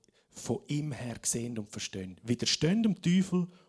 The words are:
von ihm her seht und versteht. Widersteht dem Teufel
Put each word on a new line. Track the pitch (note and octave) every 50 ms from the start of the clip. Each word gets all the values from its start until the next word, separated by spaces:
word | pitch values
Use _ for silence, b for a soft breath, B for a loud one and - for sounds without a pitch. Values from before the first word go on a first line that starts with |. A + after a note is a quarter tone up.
| _ _ b b b b
von | _ - - - A#2 - - -
ihm | D3 D3 D3 D3+
her | B2 G#2+ B2 A#2+ A2+ A2 -
seht | - - A#2 A#2 A#2+ A#2+ A2
und | G#2 -
versteht. | - G#2 - - - G2 F#2 F#2 F2+ - -
Widersteht | A#2 B2 - A2+ - - - D3+ D#3+ G3 A3+ A3+
dem | A3 F3+ -
Teufel | - E3+ F3 F#3+ F#3 - F3 F3+ F3+ - B B B